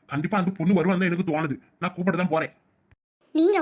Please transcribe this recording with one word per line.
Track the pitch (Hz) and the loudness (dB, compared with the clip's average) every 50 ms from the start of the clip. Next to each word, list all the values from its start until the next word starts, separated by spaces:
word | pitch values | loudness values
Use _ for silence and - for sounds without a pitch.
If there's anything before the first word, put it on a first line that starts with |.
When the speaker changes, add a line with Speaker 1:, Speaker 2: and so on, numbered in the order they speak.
| _ - 143 | _ -8 -6
Speaker 1:
கண்டிப்பா | 147 151 - 214 202 | -4 -4 0 0 0
அந்த | 180 190 190 - | 0 0 -2 0
பொண்ணு | 165 180 202 170 | 0 2 4 4
வருவான்னு | 156 190 185 180 190 | 4 2 2 2 0
தான் | 180 | 0
எனக்கு | 175 175 185 175 | 0 -2 -2 -2
தோணுது. | 147 156 160 147 131 - - _ _ _ 170 | -2 -2 -2 -4 -6 -8 -10 _ _ _ -8
நான் | 180 - | -6 -6
கூப்பிட | 175 180 190 170 170 | -6 -8 -6 -4 -2
தான் | 180 180 156 | -2 0 0
போறேன். | 160 156 - - _ _ _ _ _ _ _ _ _ _ _ _ _ _ _ - 311 | -2 -2 -4 -8 _ _ _ _ _ _ _ _ _ _ _ _ _ _ _ -2 2
Speaker 2:
நீங்க | 330 381 415 359 | 2 2 2 2